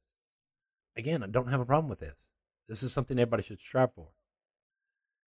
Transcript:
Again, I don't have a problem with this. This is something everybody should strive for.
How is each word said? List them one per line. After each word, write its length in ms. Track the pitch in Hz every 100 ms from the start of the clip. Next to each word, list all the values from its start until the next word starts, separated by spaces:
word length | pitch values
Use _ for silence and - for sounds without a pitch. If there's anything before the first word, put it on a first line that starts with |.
| _ _ _ _ _ _ _ _ _ 117
Again, 260 | 123 160
I 40 | 98
don't 220 | 120 123
have 100 | 135
a 60 | 123
problem 220 | 147 151
with 100 | 101
this. 280 | 80 - - _ _ _ -
This 160 | 110
is 100 | 131
something 240 | - 123 127
everybody 240 | 117 113
should 180 | - 104
strive 320 | - 131 127
for. 140 | - 78 _ _ _ _ _ _ _ _ _ _ _